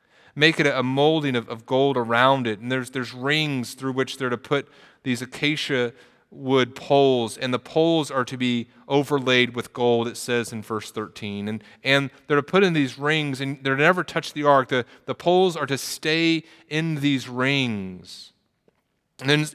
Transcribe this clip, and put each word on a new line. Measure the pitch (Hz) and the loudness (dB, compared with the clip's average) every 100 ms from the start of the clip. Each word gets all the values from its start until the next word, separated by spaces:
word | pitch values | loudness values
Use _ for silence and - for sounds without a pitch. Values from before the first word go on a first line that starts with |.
| _ _ _ - | _ _ _ 2
Make | 156 160 | 2 4
it | 147 | 2
a, | 131 | 2
a | |
molding | 127 135 151 160 147 123 | 0 2 4 2 0 -2
of, | 113 | -4
of | 117 - | -10 -2
gold | 131 139 127 | 2 2 2
around | 117 117 131 135 117 | 2 4 6 4 2
it. | 101 | -4
And | 120 | -4
there's, | 131 123 | -4 -4
there's | 135 117 123 | -8 -8 -6
rings | 131 156 151 135 117 | -2 -2 -2 -4 -6
through | - 135 | -8 -6
which | 127 131 - | -2 -4 -4
they're | 131 | -4
to | 120 | -4
put | - 143 - _ - _ | -2 -4 -4 _ -20 _
these | 131 120 | -6 -6
acacia | 127 - 147 151 - 135 120 - _ _ _ - | -6 -4 -4 -2 -2 -2 -2 -6 _ _ _ -10
wood | 135 135 120 | 0 2 2
poles, | - - 143 139 127 113 - | -2 2 4 4 4 0 -6
and | 127 | -4
the | 123 | -6
poles | - 160 165 165 135 | -2 0 2 2 0
are | 135 120 | -4 -4
to | 127 | -2
be | 127 120 113 _ - | -2 -2 -4 _ -2
overlaid | 143 143 147 127 127 123 120 | 0 2 0 2 4 2 -2
with | - | -8
gold, | - 120 117 117 | 0 2 2 0
it | 113 | -6
says | - 120 110 | -4 -2 -2
in | 113 | -8
verse | 101 110 - | -6 -8 -8
thirteen. | - 104 - 104 101 101 | -10 -10 -10 -10 -8 -6
And, | 107 - - | -8 -12 -8
and | 135 139 135 - - | 0 0 0 -8 -2
they're | 147 | -2
to | |
put | - 185 | 2 2
in | 196 | 2
these | 160 135 123 | 2 -2 -2
rings, | 147 156 147 131 | -2 -2 -2 -4
and | 135 139 | -6 -6
they're | 135 135 | -2 2
to | |
never | 156 185 | 2 2
touch | 156 - - | -2 -6 -6
the | 151 | 0
ark. | 147 139 127 | 4 4 4
The, | 127 117 - - | -2 -2 -8 -10
the | |
poles | 127 170 180 185 160 | -4 2 4 2 0
are | 131 | -4
to | 135 | -4
stay | - - 160 160 165 160 - - - | -6 -6 -2 0 2 0 -4 -18 -6
in | 151 165 151 | -4 -2 0
these | 143 135 120 | 0 0 -2
rings. | 123 131 139 123 104 95 92 - - - _ _ _ _ _ _ _ _ - | -2 0 0 0 -4 -8 -12 -18 -20 -20 _ _ _ _ _ _ _ _ -6
And | 131 | 0
then | 147 151 | 2 0